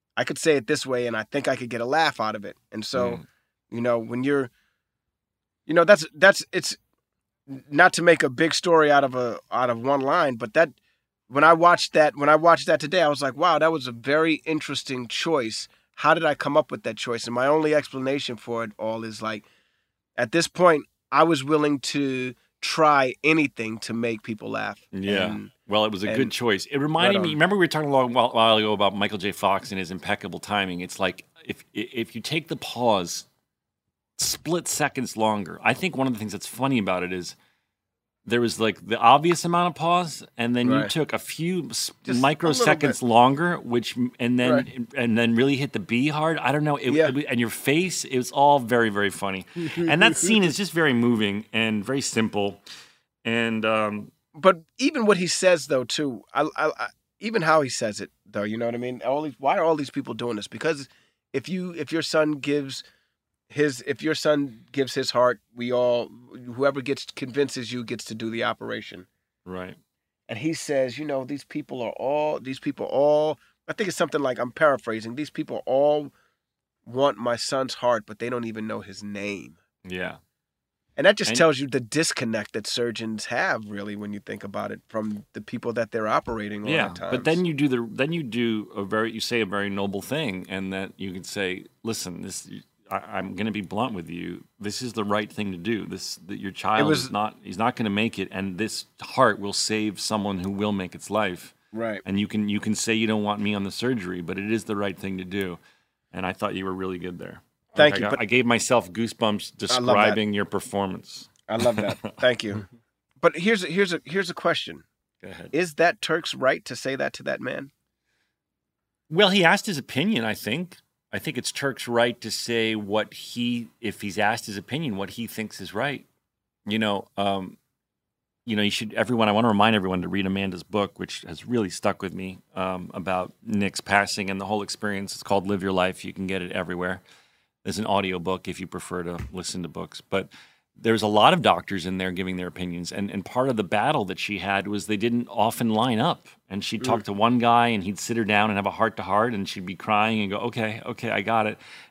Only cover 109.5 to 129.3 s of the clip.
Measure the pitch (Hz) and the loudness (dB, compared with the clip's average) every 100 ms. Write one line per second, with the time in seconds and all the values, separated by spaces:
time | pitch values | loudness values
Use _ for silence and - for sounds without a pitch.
109.5 | - 98 127 123 104 107 104 104 101 95 | -8 -2 0 4 6 6 4 0 -2 -2
110.5 | 98 - 98 98 90 - - - _ - | -4 -4 -2 -2 -4 -12 -20 -20 _ -8
111.5 | 113 120 107 101 95 104 - 127 120 107 | 0 0 0 -2 -6 -10 0 2 2 -4
112.5 | 104 101 - _ _ _ _ 170 156 190 | -8 -10 -18 _ _ _ _ 0 2 0
113.5 | 214 165 175 196 165 131 190 180 - 175 | 0 0 -2 0 -2 -4 -6 -4 -4 -2
114.5 | 151 - 73 _ _ _ _ 95 87 90 | -2 -6 -14 _ _ _ _ -18 -16 -6
115.5 | 151 175 147 165 - - 165 - 131 131 | -4 -4 2 0 2 -2 -2 -4 0 0
116.5 | - - 123 131 135 139 - 135 131 127 | 0 -4 -8 -6 -4 -6 -6 -6 -6 -6
117.5 | - 135 _ _ _ _ _ _ _ _ | -8 -12 _ _ _ _ _ _ _ _
118.5 | _ _ _ _ _ _ 160 196 202 165 | _ _ _ _ _ _ 4 6 8 6
119.5 | 196 - 147 - 127 196 196 113 101 104 | 6 2 -6 -4 -2 0 0 0 -2 -4
120.5 | 143 175 - _ _ _ 101 160 127 - | -4 -6 -12 _ _ _ -8 -6 -6 -6
121.5 | - 139 113 - 117 120 - 110 - - | -4 -4 -4 0 2 2 0 -8 -8 -2
122.5 | 117 110 107 98 107 104 - - 120 120 | 0 0 -2 -2 -2 -2 -8 -12 -6 -4
123.5 | 120 113 _ 120 - 104 87 104 117 - | -4 -8 _ -8 -8 -8 -2 0 0 -6
124.5 | 101 - 143 156 98 98 - 113 - 107 | -10 -6 -6 -4 -4 -6 -8 -10 -8 -10
125.5 | - 87 95 139 135 - _ _ _ _ | -12 -10 -6 -4 -6 -14 _ _ _ _
126.5 | _ 104 110 107 98 - - 101 98 92 | _ -4 0 0 0 -4 -2 -2 -2 -6
127.5 | - _ _ _ _ _ _ _ _ - | -14 _ _ _ _ _ _ _ _ -4
128.5 | 104 104 - 107 101 110 117 107 | 0 0 0 -4 -2 0 4 4